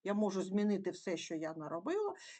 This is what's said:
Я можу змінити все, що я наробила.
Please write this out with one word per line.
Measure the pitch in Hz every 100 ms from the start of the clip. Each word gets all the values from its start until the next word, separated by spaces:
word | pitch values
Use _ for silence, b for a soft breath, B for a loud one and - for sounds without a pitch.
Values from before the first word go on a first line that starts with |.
Я | 190
можу | 208 208 190
змінити | 190 202 208 196 185
все, | 175 190 160
що | -
я | 160 156
наробила. | 160 151 165 220 403 415 B B